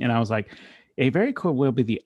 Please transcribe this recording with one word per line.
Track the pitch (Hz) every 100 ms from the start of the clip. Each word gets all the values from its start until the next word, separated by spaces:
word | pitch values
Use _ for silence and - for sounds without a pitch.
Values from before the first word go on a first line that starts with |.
and | 123
I | 117
was | 110
like, | 110 101 - - - _ -
"It | 131
very | 170 247
cool | 262 180
will | 131 139
be | 117
the | 113 110